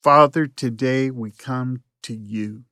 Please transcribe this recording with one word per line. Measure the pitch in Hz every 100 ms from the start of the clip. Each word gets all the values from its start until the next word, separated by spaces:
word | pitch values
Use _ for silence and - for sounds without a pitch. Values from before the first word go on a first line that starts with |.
Father, | 147 147 147 160 151
today | - 127 113 131 131 135
we | 127 110
come | _ - 127 127 127 _ _
to | - 113
you | 104 110 107 110 123